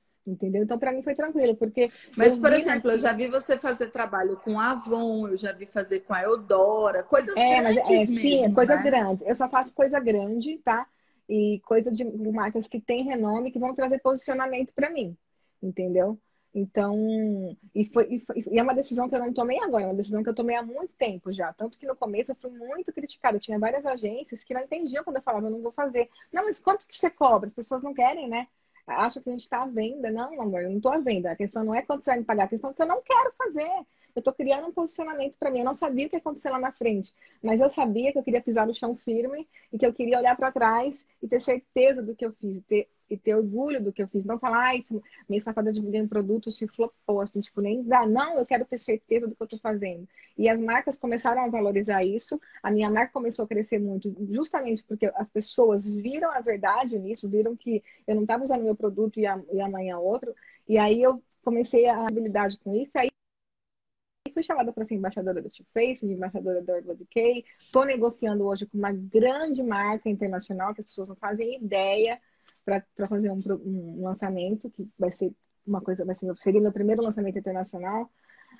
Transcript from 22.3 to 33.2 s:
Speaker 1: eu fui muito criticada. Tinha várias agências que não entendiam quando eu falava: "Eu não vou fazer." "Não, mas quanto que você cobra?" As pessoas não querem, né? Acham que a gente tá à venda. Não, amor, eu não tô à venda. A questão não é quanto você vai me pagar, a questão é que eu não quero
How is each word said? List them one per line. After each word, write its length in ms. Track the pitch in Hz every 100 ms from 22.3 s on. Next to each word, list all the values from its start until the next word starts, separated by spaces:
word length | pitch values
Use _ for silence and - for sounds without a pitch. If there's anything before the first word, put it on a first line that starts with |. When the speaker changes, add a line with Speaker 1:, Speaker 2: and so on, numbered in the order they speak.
Speaker 1:
eu 40 | 254
fui 140 | 254
muito 420 | 240 240 320 359
criticada. 460 | - 285 - 247 208
Tinha 200 | 214 214
várias 260 | 220 269
agências 580 | 285 254 208 233 302 226
que 120 | -
não 80 | 254
entendiam 420 | 262 339 311 269
quando 120 | 330 269
eu 60 |
falava: 240 | 269 214 220
"Eu 40 |
não 100 | 220
vou 120 | 233
fazer." 360 | 233 285 247 240 _ -
"Não, 120 | 349
mas 140 | 427 -
quanto 260 | - 415 -
que 100 | -
você 140 | 349
cobra?" 380 | - 269 214 214
As 60 |
pessoas 280 | - 226 262
não 100 | 277
querem, 360 | 277 247 330 254
né? 180 | 226 247 _ _ _ -
Acham 360 | - 226 254
que 60 | 254
a 40 |
gente 160 | 247 -
tá 140 | 247
à 20 | 262
venda. 440 | 226 220 285 233
Não, 300 | 220 262 311
amor, 220 | 214 180
eu 80 | 180
não 100 | 196
tô 80 | 254
à 100 | 302
venda. 340 | 262 196 175
A 40 | -
questão 280 | 202 226
não 100 | 220
é 80 | 226
quanto 220 | 269 285
você 60 | 277
vai 80 | 240
me 40 |
pagar, 200 | 226 208
a 40 | 190
questão 220 | 226 277
é 40 |
que 80 | 277
eu 40 | 330
não 160 | 415
quero 300 | - 508